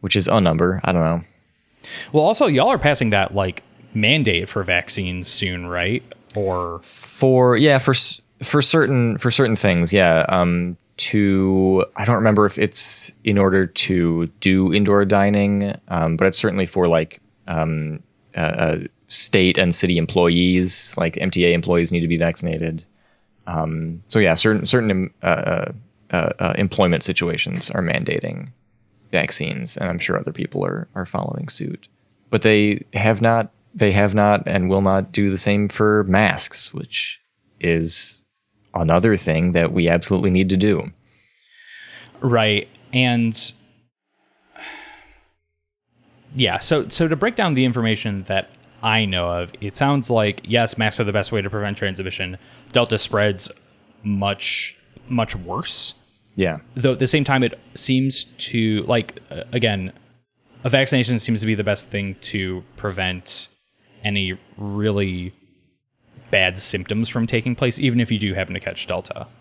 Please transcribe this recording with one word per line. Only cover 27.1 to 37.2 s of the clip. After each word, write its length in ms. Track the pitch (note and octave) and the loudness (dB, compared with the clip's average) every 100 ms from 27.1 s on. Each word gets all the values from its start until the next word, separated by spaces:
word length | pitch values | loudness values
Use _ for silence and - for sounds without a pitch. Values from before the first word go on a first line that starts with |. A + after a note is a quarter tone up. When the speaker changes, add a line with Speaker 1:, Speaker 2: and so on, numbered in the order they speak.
| F2+ E2+ E2 - F2+ - | -2 -4 -4 -4 -4 -4
Speaker 1:
are 100 | - | -2
mandating 680 | E2+ - - D#2 - - - - _ _ _ _ _ | -4 -4 -2 -4 -6 -10 -14 -18 _ _ _ _ _
vaccines, 680 | F#2 D2 - - - A#1 - | -4 0 -2 -2 -6 -6 -6
and 100 | F#2+ | -4
I'm 100 | E2+ | -4
sure 200 | - - | -4 -4
other 140 | - | -6
people 300 | - - - G1+ | -8 -8 -4 -4
are, 200 | G1+ - | -6 -10
are 120 | - F#2 | -12 -8
following 420 | - - - - | -8 -8 -8 -6
suit. 400 | - - - - _ _ _ _ | -6 -6 -10 -16 _ _ _ _
But 140 | A2 | 0
they 400 | A2 G#2+ G#2 G2+ - | 4 6 4 0 -6
have 300 | G2+ A2 G#2+ | -2 0 2
not, 280 | A2+ A#2 G#2+ _ _ | 2 2 -2 _ _
they 180 | G3 G#2 | 0 2
have 220 | G2 G2+ | 4 2
not 280 | G#2 G#2 G#2 | 4 4 2
and 240 | - G2 F2+ | 0 -2 0
will 140 | G2 | 2
not 300 | F#2+ F#2+ F#2+ | 2 0 -2
do 180 | G2 G2+ | -2 0
the 80 | F#2+ | 2
same 300 | - G2+ G#2 | 2 2 0
for 360 | - G#2+ G#2+ | 0 2 2
masks, 680 | F#2+ G2 G#2 - - - - | 2 2 2 2 -2 -2 -4
which 440 | - - - - - | -6 -10 -8 -8 -12